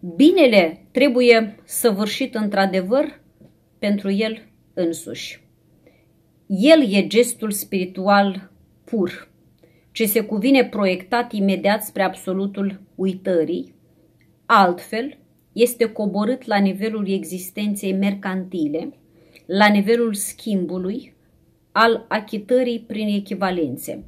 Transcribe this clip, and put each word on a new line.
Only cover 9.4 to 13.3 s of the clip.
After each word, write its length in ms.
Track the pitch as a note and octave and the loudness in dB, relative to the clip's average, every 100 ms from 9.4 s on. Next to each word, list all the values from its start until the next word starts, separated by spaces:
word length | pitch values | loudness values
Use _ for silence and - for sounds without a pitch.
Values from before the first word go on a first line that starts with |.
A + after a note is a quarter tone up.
| _ _ _ _ _ | _ _ _ _ _
ce 140 | - A3 | -4 0
se 140 | A3+ | 0
cuvine 440 | G#3+ A3 A#3 C4+ | -2 -2 2 4
proiectat 680 | B3 G#3 G3 F#3 - A#3+ A#3+ | 2 0 -2 -2 -2 -2 -2
imediat 520 | G#3+ G3 F#3 G3 G#3+ | -2 0 0 0 0
spre 180 | G#3+ - | -4 -2
absolutul 760 | F#3+ - - F#3 G3 G3 G3 F#3+ - | -2 -2 -6 -4 -4 -4 -6 -6 -18
uitării, 800 | - F#3+ F#3 - | -6 -4 -4 -2